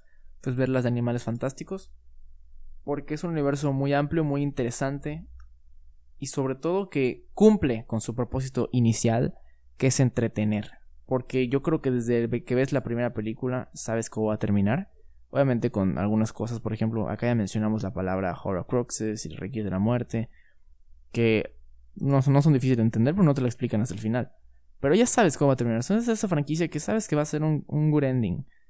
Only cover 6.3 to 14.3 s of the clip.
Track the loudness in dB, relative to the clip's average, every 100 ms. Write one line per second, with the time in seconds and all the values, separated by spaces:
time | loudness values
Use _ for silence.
6.3 | -4 -4 -4 -2 -2 -2 0 -2 -2 -8
7.3 | 6 6 6 2 -2 -4 -6 -4 -4 -4
8.3 | -4 -2 -2 0 4 4 4 2 2 0
9.3 | -4 -18 -20 -20 -2 2 4 2 2 -2
10.3 | 0 0 0 -4 -12 -20 -18 -4 -4 -2
11.3 | -2 0 0 0 -2 0 0 2 0 0
12.3 | -2 -2 0 0 0 -2 -2 -4 -4 -6
13.3 | -4 -4 -4 -6 -10 -4 -4 -2 -2 -2